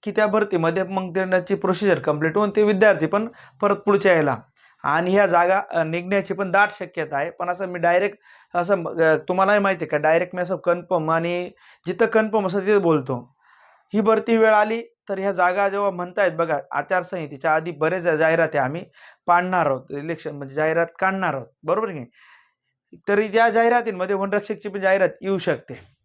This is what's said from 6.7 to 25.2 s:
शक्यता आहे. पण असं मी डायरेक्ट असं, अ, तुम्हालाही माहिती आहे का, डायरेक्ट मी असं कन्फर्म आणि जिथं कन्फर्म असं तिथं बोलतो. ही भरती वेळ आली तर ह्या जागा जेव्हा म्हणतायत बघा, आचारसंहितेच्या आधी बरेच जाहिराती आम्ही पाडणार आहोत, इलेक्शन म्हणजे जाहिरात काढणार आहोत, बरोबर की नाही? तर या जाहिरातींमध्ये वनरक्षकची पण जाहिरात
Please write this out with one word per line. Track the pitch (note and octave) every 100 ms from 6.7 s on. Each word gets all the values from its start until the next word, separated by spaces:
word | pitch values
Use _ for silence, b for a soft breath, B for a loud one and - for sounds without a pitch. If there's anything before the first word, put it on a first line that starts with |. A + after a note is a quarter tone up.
शक्यता | G#3 F3+ F3 D3+ C#3+
आहे. | D#3+
पण | - F3
असं | F3+ F#3+
मी | F3+
डायरेक्ट | E3+ F3 G3+ G3+ b b b
असं, | F3 F3 G3
अ, | E3 E3 D#3+ D#3 D#3
तुम्हालाही | F#3 F#3+ G#3
माहिती | G3 F#3
आहे | E3
का, | D3+
डायरेक्ट | D#3 E3 F3+
मी | F3+
असं | F3 F3+
कन्फर्म | - F3 E3+ F3+ D#3
आणि | E3 E3+ F3 F3+ _ b b -
जिथं | F3 A3+
कन्फर्म | A3+ G#3+ G#3+ G3
असं | G3
तिथं | F#3 G#3
बोलतो. | F3 D#3 C3 B2+ A#2+ _ b b b b b
ही | G#3
भरती | G#3+ A3 A3+ A3+
वेळ | A3
आली | G#3+ G#3+ A3+ A#3 _ _
तर | G3
ह्या | G3
जागा | F3+ F3+ F#3 G3+
जेव्हा | G3 G3+
म्हणतायत | F3+ F3+ F3+ F#3+
बघा, | D#3+ E3 D3 -
आचारसंहितेच्या | C#3 D3 F#3 E3+ F#3 D3+ C3+ D#3+
आधी | D#3 D#3+
बरेच | D3 D#3 F#3
जाहिराती | E3+ D#3 D#3+ E3 D#3+ D3
आम्ही | B2+ D#3+ - B B B -
पाडणार | F3 F3+ F#3 D#3
आहोत, | C3 C3
इलेक्शन | C#3+ D#3 D#3+ D#3 C#3+
म्हणजे | C#3
जाहिरात | C3+ D#3 E3 E3 -
काढणार | F#3+ F#3+ F#3
आहोत, | C#3 A#2+ _
बरोबर | D#3 F#3+ A3
की |
नाही? | E3 A#2 b b b b b _ _ _ - -
तर | G#3
या | A3 G#3 A#3
जाहिरातींमध्ये | A3 A#3 A#3+ A#3 F#3+ F#3 G3+
वनरक्षकची | G3 G3+ G3+ G#3 G#3
पण | G3
जाहिरात | F#3+ G3 F#3 -